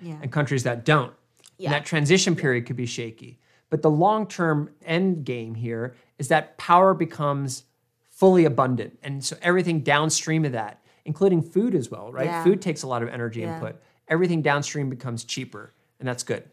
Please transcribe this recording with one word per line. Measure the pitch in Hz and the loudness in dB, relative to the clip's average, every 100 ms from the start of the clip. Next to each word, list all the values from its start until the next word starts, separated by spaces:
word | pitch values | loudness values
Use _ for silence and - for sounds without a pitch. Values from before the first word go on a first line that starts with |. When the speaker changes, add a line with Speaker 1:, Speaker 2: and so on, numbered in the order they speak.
Speaker 1:
Yeah. | 170 151 | -14 -10
Speaker 2:
and | 143 | -6
countries | 151 143 139 | -2 -2 -2
that | 123 120 | -2 -2
don't. | 113 151 123 - _ _ _ - | 2 2 2 -8 _ _ _ -8
Speaker 1:
Yeah. | 180 | -2
Speaker 2:
And | |
that | 147 147 | -2 -2
transition | 160 147 185 190 160 | 0 4 4 4 0
period | 151 123 120 | 0 0 -2
could | 127 | -6
be | 120 | -8
shaky. | - 117 117 123 123 _ _ _ | -8 -10 -12 -20 -20 _ _ _
But | 151 | 0
the | 156 | 2
long-term | 151 185 220 202 - 170 151 147 - - | 4 4 2 -2 -2 0 0 -2 -10 -4
end | 165 190 170 | 0 0 -2
game | 127 123 113 110 | -4 -8 -8 -8
here | 120 113 120 120 _ - | -6 -6 -8 -12 _ -10
is | 135 | 0
that | 160 - - | 2 0 -6
power | - 175 190 | 4 6 6
becomes | 180 165 - 147 139 135 120 - _ _ _ | 4 -2 -2 -2 -2 -4 -8 -14 _ _ _
fully | _ - 190 180 | _ 4 6 8
abundant. | 160 131 131 123 104 - | 6 4 0 0 -4 -12
And | 139 139 | -10 -8
so | 139 - | -8 -4
everything | 180 180 175 160 | 0 2 2 0
downstream | 143 143 156 - - 160 | 2 2 4 0 0 0
of | 151 | 0
that, | 120 107 - _ _ | -2 -8 -12 _ _
including | - 151 196 175 | -10 0 4 4
food | - 185 240 | 2 0 0
as | 185 120 | 0 -4
well, | 107 104 | -10 -12
right? | 127 139 | -6 -4
Speaker 1:
Yeah. | 170 | 0
Speaker 2:
Food | 170 190 | 2 2
takes | 185 147 | 0 -6
a | 131 | -4
lot | 120 | -4
of | 117 | -4
energy | 123 117 113 | -6 -6 -6
Speaker 1:
Yeah. | 113 165 | -8 -8
Speaker 2:
input. | 110 - _ _ - | -10 -12 _ _ -4
Everything | 160 180 170 | 0 2 0
downstream | 147 143 143 151 135 | 0 0 -2 -6 -6
becomes | 123 127 117 | -6 -8 -10
cheaper, | - - 127 107 107 _ _ _ | -8 -10 -10 -14 -20 _ _ _
and | 131 | -8
that's | 123 | -6
good. | - 110 - | -6 -8 -8